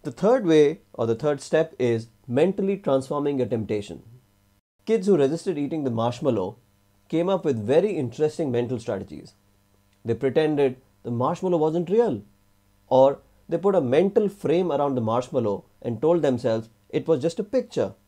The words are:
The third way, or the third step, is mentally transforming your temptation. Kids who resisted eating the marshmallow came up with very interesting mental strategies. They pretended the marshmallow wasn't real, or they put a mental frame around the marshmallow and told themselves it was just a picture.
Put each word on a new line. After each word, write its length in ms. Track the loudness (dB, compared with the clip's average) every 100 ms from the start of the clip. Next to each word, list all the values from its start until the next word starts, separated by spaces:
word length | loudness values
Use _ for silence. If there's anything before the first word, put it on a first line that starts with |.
The 100 | -12
third 320 | -2 2 2
way, 340 | 4 4 4 2 _
or 120 | -4
the 100 | -2
third 260 | 0 -2 -4
step, 340 | -2 0 0 -2
is 300 | 0 0 -4 _
mentally 520 | -4 0 0 0 -2 -2
transforming 600 | 0 -2 0 -4 -2 -2
your 100 | -2
temptation. 540 | -4 -4 -6 -6 -16 -18 -20 _ _ _ _ _ _
Kids 220 | -2 0 4
who 100 | 4
resisted 400 | 4 0 -4 -4
eating 260 | -4 -2
the 60 | -2
marshmallow 680 | 0 -2 -2 -2 0 -4 -10 _ _ _ _ _
came 180 | -2 0
up 160 | 0
with 240 | 0 -2 2
very 240 | 2 2 -2
interesting 520 | -6 -2 -4 -2 -2
mental 300 | -2 -2 -6
strategies. 540 | -6 -8 -8 -16 -20 _ _ _ _ _ _ _
They 80 | -6
pretended 640 | -2 0 2 2 2 0 0 _ _
the 80 | -8
marshmallow 460 | -2 -2 -2 -2 0
wasn't 320 | 0 0 0
real, 340 | 2 2 -2 -10 _ _ _ _ _ _
or 320 | 4 6 2 _ _ -6
they 80 | -2
put 180 | 2
a 60 | 2
mental 480 | 4 2 4 2 0
frame 420 | -2 0 0 0
around 240 | 0 0
the 60 | 0
marshmallow 640 | 0 -2 -2 -2 -2 -4 _ _
and 200 | -8 0
told 200 | 2 2
themselves 480 | 0 -2 -2 -2 -6 _ _
it 200 | -6 -2
was 120 | 0
just 180 | 0 -4
a 40 |
picture. 500 | -4 -4 -4 -4 -4 -6